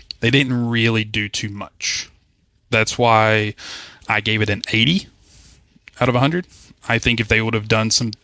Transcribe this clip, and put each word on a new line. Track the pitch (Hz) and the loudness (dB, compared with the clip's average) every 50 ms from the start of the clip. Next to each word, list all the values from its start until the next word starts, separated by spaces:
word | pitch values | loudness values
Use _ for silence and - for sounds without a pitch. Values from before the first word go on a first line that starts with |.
| - - - - | -20 -20 -10 -4
they | - 117 | -2 0
didn't | 127 139 143 127 127 120 120 117 | 2 2 2 0 0 -2 -2 0
really | 117 113 113 117 113 110 110 | 0 0 0 2 0 0 -2
do | 107 107 110 104 101 | -2 -4 -6 -6 -6
too | - - - 104 | -6 -8 -8 -8
much. | 101 101 92 - _ - - - - - - - _ _ _ _ _ _ _ _ _ _ _ - | -8 -10 -14 -14 _ -10 -8 -6 -6 -6 -8 -12 _ _ _ _ _ _ _ _ _ _ _ 0
That's | 113 110 110 - - | 2 2 2 2 0
why | - 120 117 113 110 110 110 110 107 107 107 - - - - - - - - - - - - | 2 4 6 6 6 6 4 4 2 0 -2 -6 -10 -14 -16 -16 -16 -16 -18 -20 -12 -6 -2
I | 110 107 | -2 -2
gave | 104 110 110 107 | 0 0 0 0
it | 107 101 | 0 0
an | 101 95 - - - | -2 -4 -4 -2 0
eighty | 113 113 143 175 202 - - - _ _ _ - - - - - _ _ _ _ _ - - - - | 2 2 2 2 0 -2 -6 -18 _ _ _ -20 -20 -20 -20 -20 _ _ _ _ _ -20 -14 -6 -2
out | 127 127 | 0 0
of | 120 | 2
a | 123 | 2
hundred. | 131 139 131 - 92 - - - - - - _ - - | 2 0 0 -2 -6 -8 -14 -20 -20 -20 -20 _ -6 -2
I | 120 113 | -2 0
think | - 123 117 113 | 0 0 0 0
if | 113 107 | 0 0
they | 113 113 110 | 0 0 0
would | 113 113 | 0 -2
have | 110 107 110 | -2 -2 0
done | 113 110 110 113 | 0 2 2 2
some | - - 123 113 107 - | 0 0 -2 -2 -6 -10